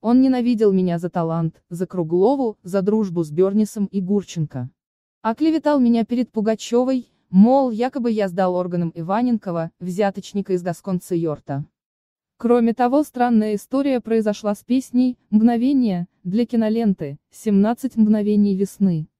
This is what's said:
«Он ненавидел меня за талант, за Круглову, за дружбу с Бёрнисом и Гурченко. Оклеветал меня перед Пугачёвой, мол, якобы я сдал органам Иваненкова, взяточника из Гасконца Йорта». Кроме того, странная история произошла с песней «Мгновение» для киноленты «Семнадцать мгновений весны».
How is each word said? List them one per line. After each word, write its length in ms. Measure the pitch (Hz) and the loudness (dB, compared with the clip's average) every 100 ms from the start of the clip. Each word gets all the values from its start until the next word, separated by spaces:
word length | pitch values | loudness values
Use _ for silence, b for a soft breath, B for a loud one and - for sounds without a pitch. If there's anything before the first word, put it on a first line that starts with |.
«Он 200 | 220 254 | 2 4
ненавидел 500 | 262 254 240 226 214 | 4 2 0 2 2
меня 260 | 190 185 170 | 2 0 -2
за 140 | 175 | -4
талант, 500 | 180 165 165 165 - _ | -4 -2 -2 -4 -6 _
за 160 | 170 180 | -8 -6
Круглову, 720 | 185 160 175 196 277 240 208 | -4 -2 2 2 2 -2 -6
за 180 | 180 190 | -6 -2
дружбу 420 | 190 214 202 170 | 0 0 -2 -4
с 60 | 160 | -4
Бёрнисом 560 | 151 190 202 214 220 196 | 0 0 2 -2 -2 -4
и 160 | 202 | -4
Гурченко. 720 | 180 202 180 170 151 135 123 _ _ _ _ _ | -2 -4 -4 -8 -6 -6 -10 _ _ _ _ _
Оклеветал 580 | 220 226 311 311 294 294 | -6 0 0 0 0 2
меня 240 | 240 233 | 2 2
перед 280 | 220 240 247 | 0 -2 -4
Пугачёвой, 800 | - 208 220 - 240 254 262 240 _ _ | -2 -2 -2 0 0 0 -2 -6 _ _
мол, 400 | 185 220 269 262 | 4 6 6 2
якобы 400 | 214 247 277 233 | -2 -4 -2 -2
я 180 | 214 196 | 0 -2
сдал 280 | 175 185 180 | 0 0 0
органам 360 | 180 175 170 170 | -2 -2 -4 -6
Иваненкова, 760 | 165 202 247 226 - 170 165 _ | -4 -2 0 -2 -2 -6 -6 _
взяточника 760 | 175 180 202 196 - 202 190 | -10 -2 -2 -4 -8 -8 -4
из 100 | 180 | -4
Гасконца 500 | 180 165 - 180 - 175 | -4 -8 -6 -6 -4 -4
Йорта». 500 | 165 147 - 139 147 _ _ _ _ _ _ _ | -4 -6 -8 -10 -10 _ _ _ _ _ _ _
Кроме 360 | 233 240 226 | 0 2 2
того, 300 | 220 247 277 | 0 0 2
странная 500 | 302 247 247 226 214 | -2 -2 2 2 2
история 480 | 208 - 262 277 254 | -4 -4 -2 0 -2
произошла 540 | 220 226 214 208 208 208 | 0 -2 0 -4 -4 -6
с 80 | |
песней 560 | _ 254 - 247 254 247 _ | _ -4 0 0 0 -4 _
«Мгновение» 800 | 214 226 233 247 277 240 180 175 _ | 2 4 2 2 2 0 -2 -6 _
для 240 | 180 202 240 | -4 -2 0
киноленты 720 | 233 220 226 226 190 147 147 _ | 0 0 0 0 0 -4 -10 _
«Семнадцать 680 | - 220 202 208 240 254 226 | -8 0 2 2 0 -6 0
мгновений 600 | 214 214 208 208 202 190 | 2 2 2 2 2 0
весны». 520 | 196 - 196 165 160 _ | -4 0 0 0 -6 _